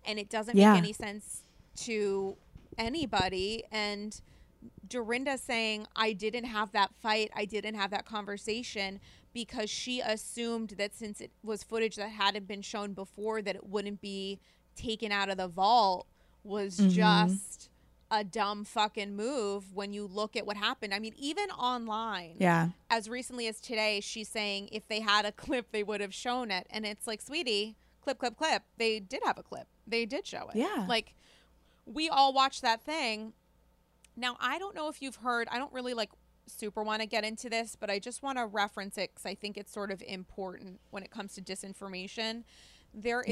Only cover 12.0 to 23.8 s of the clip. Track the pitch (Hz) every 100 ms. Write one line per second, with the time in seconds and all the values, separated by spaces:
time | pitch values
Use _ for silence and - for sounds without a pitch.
12 | 208 214 202 208 190 202 202 214 202 196
13 | 190 - 214 220 202 190 - 208 202 202
14 | 202 196 190 196 _ _ _ - 240 220
15 | 220 202 196 190 185 170 196 240 196 185
16 | - _ - _ 208 208 202 180 190 180
17 | 180 175 180 196 - - - _ - _
18 | - 220 202 220 202 208 208 233 214 220
19 | 202 202 226 285 202 202 190 190 202 202
20 | 202 196 214 233 202 208 214 254 208 196
21 | 220 - 277 330 403 - 247 247 226 214
22 | 226 190 170 165 185 170 165 - - 226
23 | 208 247 247 247 226 214 - 220